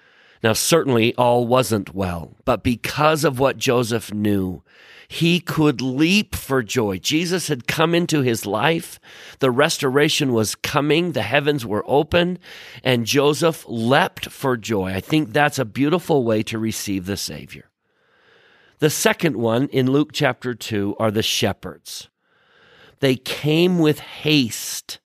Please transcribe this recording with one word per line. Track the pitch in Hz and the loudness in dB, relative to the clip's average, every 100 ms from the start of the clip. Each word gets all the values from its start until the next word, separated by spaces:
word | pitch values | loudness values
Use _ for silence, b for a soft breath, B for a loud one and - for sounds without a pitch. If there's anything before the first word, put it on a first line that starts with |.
| b b b b | b b b b
Now, | 113 | 0
certainly | 104 - 165 139 117 117 - | 0 2 2 4 2 2 2
all | 123 120 117 | 2 2 2
wasn't | 127 110 110 - 95 | 2 2 -2 -4 -6
well, | 92 85 - - | -4 -6 -10 -6
but | - 110 131 | -2 -2 0
because | 117 - - 151 156 | -2 -4 0 0 2
of | 151 123 | 0 2
what | 135 113 | 0 0
Joseph | 131 127 117 117 - | 0 2 2 -2 -4
knew, | 104 104 101 92 85 B B B B B | -2 0 2 0 -6 B B B B B
he | - 170 175 | -2 2 2
could | - 156 151 120 | 0 2 2 2
leap | 127 127 165 208 208 - | -2 0 2 2 0 -6
for | - 135 | -2 -2
joy. | 104 123 104 95 | 0 -2 0 -2
Jesus | - 156 175 180 - | -2 -2 0 -4 -4
had | 135 - | -6 -4
come | - 160 170 | -2 2 2
into | 170 151 | 2 0
his | 123 113 104 | 0 -2 -2
life. | 104 143 165 - - B B B B | 0 0 -2 -6 -16 B B B B
The | 131 | 0
restoration | 120 160 - 139 135 151 - 135 | 2 2 2 0 2 2 2 2
was | 113 107 | 2 0
coming. | - - 147 147 151 180 | -2 -4 0 2 2 0
The | 120 | -2
heavens | 101 143 147 147 113 | 0 0 2 -2 -2
were | 104 - | -4 2
open, | 131 160 175 175 180 B B B B | 0 2 0 0 -4 B B B B
and | 131 123 107 | 0 0 2
Joseph | 139 143 139 160 - - | 2 2 2 0 -2 -6
leapt | 117 113 143 190 - - | -2 2 2 2 -4 -14
for | - 135 120 | -6 -2 -2
joy. | 101 104 92 | -2 -2 -2
I | 95 | -4
think | - 156 113 | 0 0 0
that's | 143 147 - | 0 0 0
a | |
beautiful | 113 120 143 175 - 147 113 | -4 0 2 0 2 0 2
way | 110 | 0
to | - 113 | -2 -4
receive | 110 - - 95 90 | -4 -6 -4 -4 -4
the | 95 | -6
Savior. | - 76 - - - _ b b b b b b b b b b | -8 -10 -16 -20 -20 _ b b b b b b b b b b
The | 147 | 0
second | - 220 - 165 110 | 2 0 2 -2 0
one | 117 117 143 | 0 0 0
in | 131 127 | 0 2
Luke | 139 151 | 2 0
chapter | - 139 123 127 | 0 -2 0 -6
two | 117 - 107 101 - | -8 -4 -2 -2 0
are | 110 | 0
the | 101 | 0
shepherds. | - - 104 - 90 73 - - - _ b b b b b b b b | -2 0 -2 -2 -10 -16 -16 -16 -18 _ b b b b b b b b
They | 135 127 | 0 0
came | - - 147 156 180 175 | -4 -4 0 4 4 4
with | 151 147 | 4 2
haste. | - - 156 151 113 - - - - - | -4 -6 2 2 2 -4 -10 -10 -12 -16